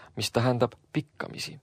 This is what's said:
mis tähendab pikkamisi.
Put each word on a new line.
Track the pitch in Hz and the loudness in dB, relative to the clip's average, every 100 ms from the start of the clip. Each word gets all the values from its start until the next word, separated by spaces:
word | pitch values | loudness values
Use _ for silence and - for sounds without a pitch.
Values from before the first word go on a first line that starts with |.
| - - | -12 -6
mis | 110 | -2
tähendab | 120 123 123 120 - _ | 2 2 4 2 -2 _
pikkamisi. | 156 - - - 143 - 151 | -4 -4 -8 -10 -10 -12 -12